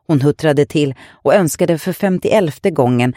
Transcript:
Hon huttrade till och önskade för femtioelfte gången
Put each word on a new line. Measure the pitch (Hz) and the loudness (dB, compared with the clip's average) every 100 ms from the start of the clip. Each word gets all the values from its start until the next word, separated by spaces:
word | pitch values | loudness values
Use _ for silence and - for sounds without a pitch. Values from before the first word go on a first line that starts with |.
| _ | _
Hon | 156 | 0
huttrade | 139 143 160 143 143 | 0 0 0 0 0
till | 160 143 127 - | 0 -4 -4 -16
och | _ - 180 | _ 0 2
önskade | 170 - 175 165 | 2 -2 -2 -2
för | - | -4
femtioelfte | 170 196 180 202 220 175 - 202 | -4 -2 -2 0 0 0 -2 -4
gången | 160 123 123 123 | 0 0 2 0